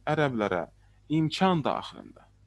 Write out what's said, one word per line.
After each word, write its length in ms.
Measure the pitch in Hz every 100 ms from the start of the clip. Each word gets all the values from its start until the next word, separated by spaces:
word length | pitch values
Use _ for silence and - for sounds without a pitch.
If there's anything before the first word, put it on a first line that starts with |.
ərəblərə 640 | - 151 143 117 101 90 80 _ _ _ _
imkan 520 | 156 156 - 190 175
daxilində, 640 | 120 - - - 50 - - _